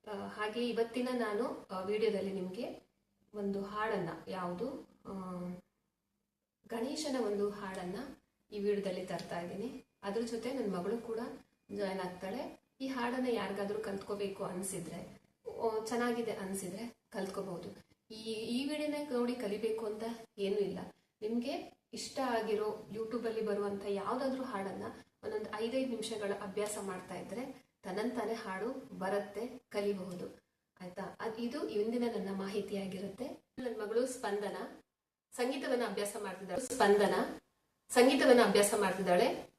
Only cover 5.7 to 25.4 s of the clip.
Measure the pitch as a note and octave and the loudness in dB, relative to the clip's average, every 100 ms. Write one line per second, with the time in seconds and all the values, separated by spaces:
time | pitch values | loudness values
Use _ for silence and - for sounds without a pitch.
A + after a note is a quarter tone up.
5.7 | _ _ _ _ _ _ _ _ _ - | _ _ _ _ _ _ _ _ _ -8
6.7 | A#3 B3+ D4+ D4+ C4 G#3 G3+ G3+ G3+ G3 | -4 -4 -2 -2 0 0 2 0 -2 -6
7.7 | F#3+ F3+ G#3 C#4 - _ _ _ G#3 G3+ | -6 -6 -6 -8 -14 _ _ _ -2 0
8.7 | G3+ F#3+ F3+ F#3 E3+ - F3 F3 G3 A#3+ | 2 0 -4 -4 -6 -4 -6 -4 -6 -6
9.7 | - - _ G3+ G#3+ A#3 A#3 A#3+ C4+ G#3 | -8 -16 _ -4 -2 -2 -2 -2 -2 0
10.7 | F3+ F#3+ A#3 A#3 A3 B3+ - - _ - | 0 -2 -2 -2 -4 -4 -8 -18 _ -10
11.7 | G3+ F#3+ F#3+ F3+ F3 F#3+ A#3+ D#4 - _ | -2 -2 -2 -4 -6 -6 -4 -6 -10 _
12.7 | _ C4 C4 A#3+ B3+ B3+ A3 G3 G3+ G3 | _ -4 -2 0 0 2 0 0 -2 -2
13.7 | G#3 G#3 G3 - G3+ G3 G3 F#3+ F3+ G3 | -2 -2 -6 -4 -2 -2 -4 -4 -4 -4
14.7 | F3+ E3 F3+ - - _ _ - - A3+ | -6 -6 -8 -10 -16 _ _ -10 -2 0
15.7 | A3 A3 A#3+ A#3+ A#3 A3 - F#3+ G3 F#3 | 0 0 0 2 2 0 -2 -4 -4 -4
16.7 | G3 A#3 - _ G#3 F#3+ G3 F#3 F3 G3+ | -6 -8 -12 _ -6 -4 -4 -6 -6 -8
17.7 | - - _ _ A3 A3 A3 A3+ B3 C#4+ | -14 -20 _ _ -10 -6 -4 -2 0 0
18.7 | D4 D4+ D4 C#4+ B3 A#3+ B3 G#3 G#3 G#3+ | 0 -2 -2 -2 0 0 0 -2 0 0
19.7 | A3 A3 G#3+ A3+ A#3 - - G3 G#3 F#3 | 0 -2 -4 -6 -6 -12 -2 0 2 2
20.7 | - F#3 - _ _ G#3+ A#3+ B3+ E4+ - | -2 -8 -14 _ _ -2 0 0 -4 -6
21.7 | - _ A3+ - - C4 A3+ G#3+ G#3 G#3+ | -16 _ -10 -6 -2 2 2 2 2 0
22.7 | - - G#3 A3+ A#3+ A#3 A3 G3+ G3+ G3+ | -4 -8 -6 -4 -2 -2 0 0 0 0
23.7 | G3 G3+ G3 G3+ B3+ C4+ C4 B3+ G3+ G3 | -2 -2 -2 0 0 0 -2 -4 -4 -4
24.7 | G3 A3+ - - _ G#3 G#3+ | -4 -8 -10 -20 _ -6 -4